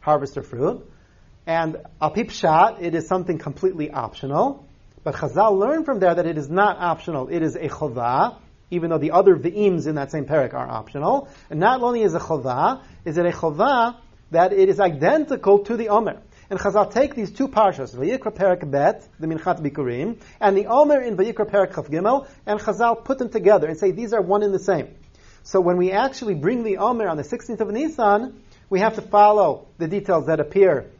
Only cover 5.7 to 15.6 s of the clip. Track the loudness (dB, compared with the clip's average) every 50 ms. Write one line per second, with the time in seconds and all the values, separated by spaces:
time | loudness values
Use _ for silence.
5.7 | 0 -2 -2 -2 -2 0 2 2 2 2 0 -2 -4 -6 -6 -2 0 2 2 2
6.7 | 0 -2 -2 -4 -4 -4 -6 -8 -6 -6 -6 -4 -4 -2 -2 -4 -4 -6 -8 -8
7.7 | -6 -6 -8 -6 -4 -4 -2 0 2 2 0 0 -2 -8 -20 _ _ _ _ _
8.7 | -6 -4 -2 -2 -2 -2 -2 2 2 6 6 6 6 4 2 -2 -2 0 2 2
9.7 | 2 0 -2 -4 -4 -4 -6 -6 -6 -6 -4 0 0 0 0 0 -4 -6 -6 -6
10.7 | -8 -10 -10 -10 -8 -4 -2 0 0 -2 -4 -8 -18 -20 -14 -10 -2 0 2 2
11.7 | 2 2 0 -2 0 0 0 0 0 -2 -4 -4 -4 -4 -4 -4 -2 0 0 0
12.7 | 0 -4 -10 -18 -20 -12 -10 -6 -2 -2 0 -2 -2 -2 -4 -4 0 0 0 2
13.7 | 2 2 0 0 -2 -8 -18 -20 -20 -20 _ -2 2 2 2 4 4 4 4 4
14.7 | 4 2 2 0 0 0 2 2 2 2 0 -2 -6 -2 4 4 4 4